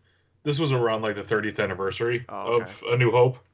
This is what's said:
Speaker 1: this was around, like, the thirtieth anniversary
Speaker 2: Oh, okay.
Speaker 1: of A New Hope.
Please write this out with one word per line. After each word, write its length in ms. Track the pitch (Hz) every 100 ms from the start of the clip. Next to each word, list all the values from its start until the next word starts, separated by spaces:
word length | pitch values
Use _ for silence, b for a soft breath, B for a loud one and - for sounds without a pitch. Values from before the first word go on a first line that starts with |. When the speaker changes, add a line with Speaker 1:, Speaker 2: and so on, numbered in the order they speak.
| _ _ _ _
Speaker 1:
this 160 | 151 143
was 120 | 151
around, 300 | 131 113 110
like, 140 | 110 101
the 80 |
thirtieth 360 | 98 110 104 -
anniversary 680 | 101 92 95 92 120 120 117
Speaker 2:
Oh, 240 | 101 107
okay. 100 | 120
Speaker 1:
of 200 | 92 98 -
A 80 | 120
New 140 | 120
Hope. 260 | 123 123 127 _